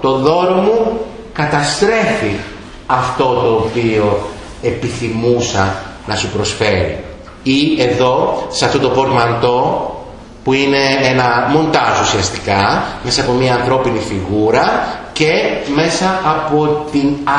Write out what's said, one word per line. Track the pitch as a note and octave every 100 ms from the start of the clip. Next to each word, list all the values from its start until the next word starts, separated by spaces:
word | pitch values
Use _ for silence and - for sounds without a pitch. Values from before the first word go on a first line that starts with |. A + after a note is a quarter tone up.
το | C3+ C3+
δώρο | C#3 E3+ F3+
μου | F#3 G3+ A3+ A3 A3+ - - -
καταστρέφει | - D3+ D3+ C#3+ - G3+ A3+ F#3 A2 G#2+ G2+ - - - - -
αυτό | C3 B2+ -
το | C3 A#2+ A#2+ A2+ A2+
οποίο | A#2 A#2 A2 G#2 G#2 - - - -
επιθυμούσα | - - B2 - A2+ A2 A#2 A#2+ A#2 G#2 G2 F#2+ - - -
να | G2+
σου | G2+
προσφέρει. | G2+ G2 - G#2+ F#2+ - - - - - -
Ή | C3+ C#3 D3+ B2+
εδώ, | B2 A#2+ B2+ C3+ C#3 - -
σε | - B2
αυτό | -
το | B2
πορτμαντό, | B2 C3+ A#2+ A#2 A#2 B2 B2 D3 - - - - - - -
που | C3
είναι | C3+ C#3 C#3 C#3 C3+ B2+
ένα | B2+ B2 A#2 B2+
μοντάζ | D3 D#3 C#3 A#2 -
ουσιαστικά, | - G#2 F2+ - - G2 G#2 E3+ - -
μέσα | B2 A#2+
από | B2
μια | B2 B2+ B2
ανθρώπινη | A#2+ C3 B2 A2
φιγούρα | G#2+ G2+ F2+ G#2 G#2+ B2 F#3 - - - -
και | - D#3 F#3 F3 - - C#3+
μέσα | E3 - F#3 F#3
από | D3+ D#3 D3+ D3 D3 D3+ -
την | C#3+ C#3 C#3+ -